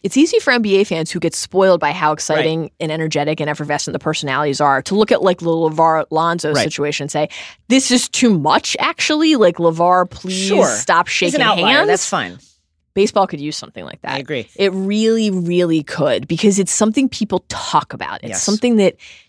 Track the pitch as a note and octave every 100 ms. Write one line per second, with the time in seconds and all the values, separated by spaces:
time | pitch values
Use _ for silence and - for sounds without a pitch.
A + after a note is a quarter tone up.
0 | G3 B3+ E4 A4+ - B3 G#3 G3 G#3 E3
1 | D#3+ F3+ E3 - - F#3 F#3+ F3 D3+ F3
2 | D3+ D3+ - D#3 D#3 D#3+ D#3 _ D#3+ D#3+
3 | D#3+ D#3 C#3+ D#3 D3+ D3 D3 C#3+ - C#3
4 | - D3+ D3 C3 D3+ C3+ D3 C3+ - G3
5 | G#3+ A#3+ F#3 F3 E3+ E3 D#3+ D#3 D#3+ D#3+
6 | - D#3 E3 E3+ D#3 C#3+ A#2 - D3 C#3+
7 | C#3+ D#3 D3+ - - - _ C4 C4 A#3+
8 | - - B3 F#3 D3 E3+ - - D4 E4+
9 | - D4+ D#4 C#4+ G3 F3 E3+ D#3+ F3 F3+
10 | F3+ - F#3 F#3+ G3 G3 D3+ G#2+ A#2 E3
11 | F3 - F3 C#4+ A#3 F3+ F#3+ C#4 G4+ G#4
12 | - F3 F#2+ F2+ _ _ _ _ _ -
13 | G3+ G#3 F#3+ D3+ D3 - - - D#2+ -
14 | - C3+ B2+ C#3 A2 - G3 F#3+ F#3+ G#3
15 | A3 A3+ G#3+ F#3 E3+ F3 F3 D#3+ C#3+ -
16 | F#3+ A2+ B2 E3 G#3 G3 F#3+ - G#3+ A3
17 | C4+ - G#3+ F3+ _ - - D#3 - -
18 | C#2+ - - F#2+ - G#3+ B3 A3+ F#3 -
19 | - -